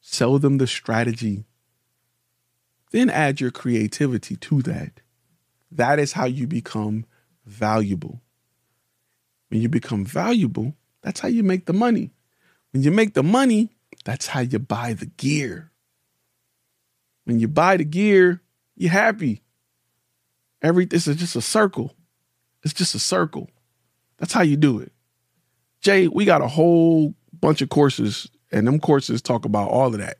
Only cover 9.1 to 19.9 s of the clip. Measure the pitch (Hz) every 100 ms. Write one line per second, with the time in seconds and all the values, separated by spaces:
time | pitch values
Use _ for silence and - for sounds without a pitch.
9.1 | _ _ _ _ 110 117 120 - 107 98
10.1 | 143 190 240 139 - 113 147 _ _ -
11.1 | - - 233 196 185 180 185 240 226 -
12.1 | _ _ _ _ _ _ 131 139 196 220
13.1 | 175 147 240 269 214 226 _ _ - -
14.1 | 120 - 139 123 110 135 104 120 110 -
15.1 | - 135 151 131 85 80 _ _ _ _
16.1 | _ _ _ _ _ _ _ _ _ _
17.1 | _ - 117 113 147 175 190 151 165 208
18.1 | 196 180 175 _ _ _ _ 175 190 226
19.1 | 220 151 101 _ _ _ _ _